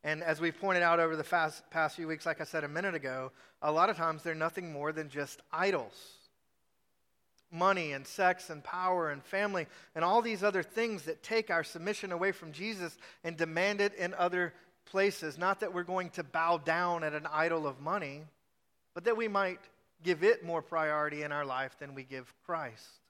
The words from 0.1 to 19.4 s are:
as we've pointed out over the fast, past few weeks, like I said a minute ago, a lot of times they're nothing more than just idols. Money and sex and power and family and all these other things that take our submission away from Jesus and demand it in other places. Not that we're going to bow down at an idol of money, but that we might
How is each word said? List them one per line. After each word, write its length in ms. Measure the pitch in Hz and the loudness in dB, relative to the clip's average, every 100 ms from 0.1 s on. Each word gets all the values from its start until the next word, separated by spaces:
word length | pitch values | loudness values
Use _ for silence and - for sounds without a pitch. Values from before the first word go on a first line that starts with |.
| 156 | -2
as 180 | 170 151 | 0 2
we've 180 | 165 - | 0 0
pointed 240 | 196 180 | 2 4
out 180 | 170 170 | 6 6
over 160 | 165 160 | 4 0
the 80 | |
fast, 440 | 147 175 156 - - | 0 2 2 -2 -6
past 260 | 165 156 - | 0 0 0
few 100 | 160 | -6
weeks, 200 | 156 170 | -4 -4
like 140 | 151 | -4
I 40 | |
said 200 | 151 160 | -4 -4
a 40 | 147 | -2
minute 260 | 151 190 | -2 -2
ago, 380 | 160 135 131 131 - - _ | -2 -4 -6 -8 -12 -20 _
a 120 | 151 | 0
lot 180 | 156 196 | 4 4
of 60 | 170 | 4
times 260 | 165 160 | -2 -2
they're 120 | 170 | -6
nothing 380 | 156 160 190 175 | -2 -2 -2 -8
more 200 | 143 147 | -4 -4
than 180 | 156 151 | -4 -6
just 320 | 139 143 - _ | -6 -6 -8 _
idols. 680 | 156 190 175 113 - - - _ _ _ _ _ _ _ _ _ _ _ _ _ | 0 2 2 -2 -14 -20 -20 _ _ _ _ _ _ _ _ _ _ _ _ _
Money 420 | 170 185 190 156 | 2 4 4 0
and 140 | 139 135 | -6 -8
sex 420 | - 185 180 - | 2 4 2 -6
and 140 | 151 | -12
power 480 | - 180 185 180 156 | -8 -2 0 2 0
and 140 | 139 | -4
family 420 | - 196 208 190 147 - - | -4 -2 0 -2 -6 -12 -12
and 100 | 160 | -2
all 180 | 170 220 | 4 4
these 200 | 233 208 | 2 0
other 200 | 208 190 | 0 0
things 400 | 160 226 233 202 | -2 -2 -2 -4
that 200 | 147 156 | -6 -8
take 280 | - 226 220 | -2 -2 2
our 140 | 165 | -2
submission 480 | 151 175 175 208 196 | -2 -6 -6 -4 -4
away 200 | 175 190 | -2 -2
from 200 | 185 165 | -2 -12
Jesus 440 | 147 208 202 175 - - - | -8 -8 -6 -8 -10 -20 -10
and 120 | 165 160 | -8 -2
demand 440 | 165 160 196 202 | -2 2 0 2
it 120 | 202 | 0
in 200 | 202 180 | 0 -4
other 400 | - 180 180 175 - - _ - | 2 2 2 -2 -4 -20 _ -4
places. 500 | 196 196 190 156 139 | 2 2 2 -8 0
Not 240 | 180 196 | 0 0
that 140 | 208 | -2
we're 80 | 180 | -4
going 280 | 175 185 175 | -2 -2 -2
to 140 | - | -8
bow 320 | 147 165 165 170 | -4 0 2 2
down 480 | 147 165 180 170 | 2 2 2 0
at 80 | 156 | -2
an 140 | 151 151 | -4 -2
idol 400 | 151 165 165 147 | 2 2 2 -2
of 140 | 131 | -4
money, 460 | 147 196 147 143 156 _ _ _ _ _ _ | -4 -2 -4 -10 -16 _ _ _ _ _ _
but 100 | 175 | -2
that 120 | 196 226 | 0 2
we 120 | 226 | 2
might 320 | 196 | 2